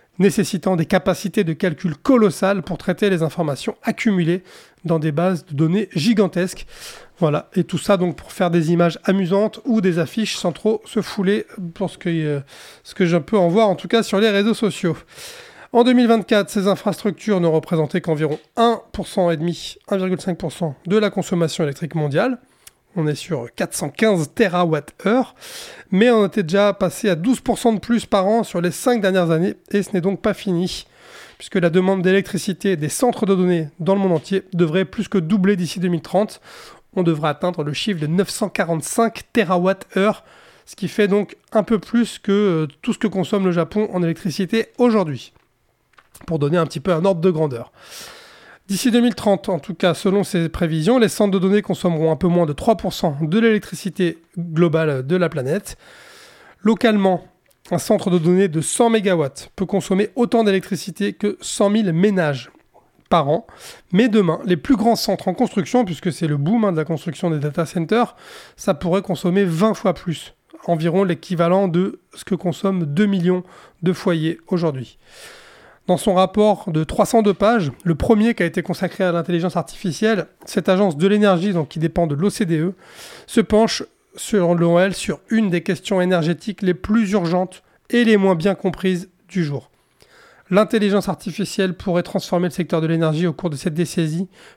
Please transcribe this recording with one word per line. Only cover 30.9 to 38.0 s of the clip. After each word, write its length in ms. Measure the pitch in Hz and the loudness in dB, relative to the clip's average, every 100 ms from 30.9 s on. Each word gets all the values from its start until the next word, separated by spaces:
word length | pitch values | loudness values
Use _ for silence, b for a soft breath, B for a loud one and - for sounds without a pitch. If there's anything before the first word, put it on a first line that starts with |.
| B B B B B | B B B B B
puisque 180 | - | -6
la 140 | 190 170 | 0 2
demande 320 | 185 185 190 | 2 2 2
d'électricité 760 | 180 196 196 190 - 170 202 170 | 2 2 0 -4 -6 -4 -2 -2
des 100 | 147 | -4
centres 380 | - 247 - | 0 -2 0
de 100 | 190 | 0
données 320 | 190 180 175 151 - | 2 2 0 -2 -4
dans 140 | 170 | 0
le 40 | 196 | 2
monde 140 | 190 | 2
entier 300 | 160 - 190 - | 0 -2 -4 -2
devrait 320 | 170 165 180 | 0 0 0
plus 240 | 190 - - | -2 -6 -2
que 80 | 196 | -2
doubler 400 | 156 208 190 202 | 0 2 2 2
d'ici 220 | 170 190 | -2 -4
deux 80 | 180 | -2
mille 120 | 170 | -4
trente. 380 | - 180 214 - B B B B _ | -2 -2 -2 -6 B B B B _
On 80 | 190 | -2
devrait 240 | 170 156 151 | 0 0 -2
atteindre 380 | 147 180 175 | -2 -4 -4
le 80 | 147 | -6
chiffre 260 | 147 220 | -4 -4
de 80 | 175 | -4